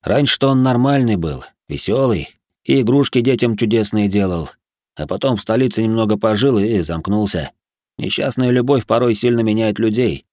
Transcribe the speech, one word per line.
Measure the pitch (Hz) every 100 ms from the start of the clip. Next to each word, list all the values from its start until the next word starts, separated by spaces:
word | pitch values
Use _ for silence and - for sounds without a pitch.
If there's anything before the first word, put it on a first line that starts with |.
Раньше-то | - 123 139 - 135
он | 131
нормальный | 127 120 135 139 120 101
был, | 80 67 - _ -
весёлый, | 71 - 117 135 95 71 _ _ _
и | - 135
игрушки | 113 139 135 127
детям | 120 123 120 110
чудесные | 113 113 104 107 101
делал. | 101 95 87 80 _ _ _ _ -
А | 73
потом | 101 135 110
в |
столице | - 113 131 110
немного | 110 113 107 104
пожил | 110 104 135 113
и | 104 110
замкнулся. | 80 82 87 104 104 90 71 _ _ _ _ -
Несчастная | - - 143 123 127
любовь | 123 123 139 -
порой | 117 123
сильно | 107 120 120
меняет | 110 107 110 104
людей. | 113 107 117 67 _